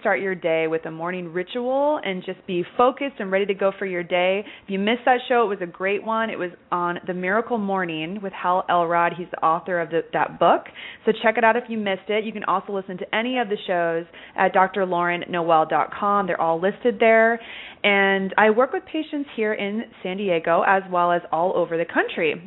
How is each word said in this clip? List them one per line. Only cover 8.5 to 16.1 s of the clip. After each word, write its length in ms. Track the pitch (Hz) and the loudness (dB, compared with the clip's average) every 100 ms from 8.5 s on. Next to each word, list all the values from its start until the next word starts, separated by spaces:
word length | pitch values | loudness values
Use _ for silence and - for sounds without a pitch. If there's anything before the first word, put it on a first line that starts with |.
| 185 - | 0 2
Elrod. 460 | 175 170 170 170 170 | 2 2 2 2 -2
He's 100 | 175 | -8
the 100 | - | -2
author 380 | 160 165 175 175 | 0 0 -2 -4
of 100 | 165 | -2
the, 120 | 165 160 | -2 -2
that 260 | 151 160 156 | -2 -2 4
book. 280 | 170 330 - - - - - | 4 4 0 -16 -18 -6 -2
So 80 | 220 | 0
check 140 | 226 226 | 2 4
it 80 | 226 | 4
out 100 | 226 | 4
if 80 | 233 | 0
you 80 | 226 | -4
missed 320 | 208 190 - | -4 -4 -2
it. 160 | 214 226 | -4 -4
You 80 | |
can 100 | 202 | -6
also 300 | - 185 - | -2 -2 -2
listen 240 | 196 190 180 | -6 -6 -8
to 180 | - 214 | -6 -4
any 220 | 240 254 | -2 -2
of 100 | 214 | -2
the 100 | 208 - | -4 -2
shows 380 | 175 170 165 170 - - - | 0 0 -2 -6 -14 -8 0
at 160 | 190 | 2
D 80 | 190 | 4
R 260 | 190 202 185 | 4 2 0
lauren 120 | 175 175 175 - | 0 0 -2 -2
noel 360 | 175 170 160 160 | -2 4 4 4
dot 240 | 156 - - | 2 0 -2
com. 280 | 208 | 0